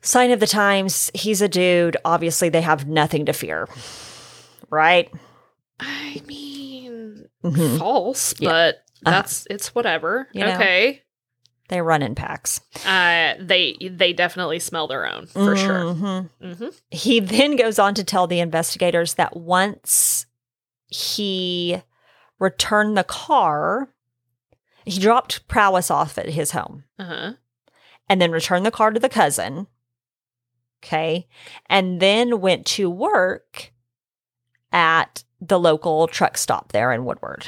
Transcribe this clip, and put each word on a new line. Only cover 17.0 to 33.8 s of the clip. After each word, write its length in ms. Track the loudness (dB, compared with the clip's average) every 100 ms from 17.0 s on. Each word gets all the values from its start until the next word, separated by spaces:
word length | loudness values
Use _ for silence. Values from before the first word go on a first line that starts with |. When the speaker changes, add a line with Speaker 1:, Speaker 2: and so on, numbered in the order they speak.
| 2 2
Speaker 1:
then 380 | 2 2 2 4
goes 220 | 2 4
on 140 | 2
to 100 | 2
tell 220 | -2 0 0
the 100 | 0
investigators 720 | 0 0 -2 -2 0 0 -2
that 220 | -2 -2 -4
once 920 | 0 0 0 -4 -2 0 2 -2 -6 _ _ _ _ _ _
he 960 | -8 -6 -4 -4 -4 -4 -4 -4 -6 -8 _ _ _ _ _
returned 580 | -4 -2 0 2 2 0
the 80 |
car, 840 | -2 -6 0 2 4 0 -2 -2 -6 _ _ _ _ _ _ _ _ _
he 160 | -8 0
dropped 460 | 4 2 0 -10 _
Prowess 420 | 2 4 4 0
off 280 | -2 -2 -4
at 100 | -6
his 240 | -4 -4
home 320 | -6 -8 -14 _ _
Speaker 2:
Uh-huh. 340 | -12 -10 -10 -12 _ _ _ _ _ _ _
Speaker 1:
and 120 | 2
then 80 | 4
returned 340 | 2 0 0 0
the 40 |
car 200 | 2 0
to 80 | 2
the 80 | 0
cousin. 580 | 2 2 0 -6 -8 -12 _ _ _ _ _ _ _ _ _ _ _
Okay. 420 | -6 -4 -2 -4 -6 _ -20 -20 _
And 340 | 0 0 2
then 400 | 2 4 2 2
went 260 | 2 0 -2
to 220 | -2 -2
work 840 | -2 0 2 2 -2 _ -20 -20 _